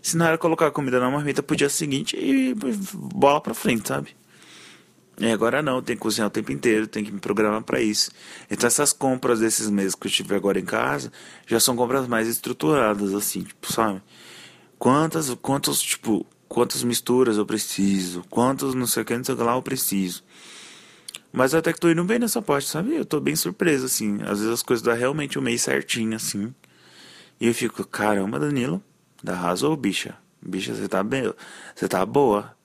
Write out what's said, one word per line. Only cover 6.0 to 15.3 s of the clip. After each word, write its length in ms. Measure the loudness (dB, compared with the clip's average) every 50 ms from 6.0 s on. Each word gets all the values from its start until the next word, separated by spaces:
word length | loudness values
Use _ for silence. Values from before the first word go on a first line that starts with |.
cozinhar 260 | -2 -2 0 0 0
o 40 | 0
tempo 200 | -2 -4 -4 -4
inteiro, 360 | -6 0 2 4 4 4 2
tem 160 | -2 -4 -6 -6
que 80 | -6
me 80 | -8 -8
programar 420 | -4 -2 0 2 2 2 2 0
pra 180 | -2 -2 0 0
isso. 320 | 2 0 0 0 -2 -2 -4 -18 -20 -20 -18 -20 -10 _
Então 180 | -2 0 2
essas 240 | 2 4 4 2 2
compras 480 | 0 0 0 0 0 0 2 0 2 4
desses 300 | 2 2 2 0 0 0
meses 240 | 0 0 0 -2 -4
que 140 | -4 -4
eu 40 | -4
tive 240 | -2 -2 -2 -2 -2
agora 240 | 0 2 2 0 0
em 60 | -2
casa, 460 | -2 -2 0 0 0 0 -2 -6 -10 -12 -16 -20 -20 -20 -20 _
já 140 | 0 2 2
são 160 | 4 2 2
compras 320 | 0 0 2 2 0 0
mais 200 | 0 0 0 0
estruturadas, 840 | 0 -2 -4 -4 -6 -6 0 2 2 4 4 4 4 2 2 0 0 0
assim, 300 | 0 -2 -2 -4 -6 -8
tipo, 280 | -10 -12 _ -8 -4
sabe? 300 | 0 0 0 0 -2 -6 -10 _ -20 -20 -20 -20 -20 -20 -20 -20 -20 -20 -20 _ _ _
Quantas, 500 | 2 4 4 4 2 2 0 -2 -4 -4